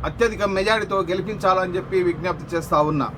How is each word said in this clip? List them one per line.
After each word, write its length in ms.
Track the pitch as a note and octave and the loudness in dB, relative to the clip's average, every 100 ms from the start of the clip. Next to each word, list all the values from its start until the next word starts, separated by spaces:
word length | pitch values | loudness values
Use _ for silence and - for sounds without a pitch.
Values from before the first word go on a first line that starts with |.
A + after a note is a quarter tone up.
అత్యధిక 380 | D#3 - A#3 G#3+ | -6 0 0 2
మెజారిటీతో 580 | G3+ F#3+ G3+ A3 G3 G3 | 0 0 2 0 0 -2
గెలిపించాలని 760 | E3+ F#3 F3+ G#3+ G3 F#3 F#3 F3+ | 0 -2 -2 -2 2 2 2 -4
చెప్పి 260 | - F#3+ | 0 0
విజ్ఞప్తి 540 | F3+ D3 F3+ F3 - E3+ | 2 0 -4 -6 -4 -4
చేస్తా 240 | - D#3 | 0 2
ఉన్నా. 280 | D3+ D#3 A#2 | 4 2 -2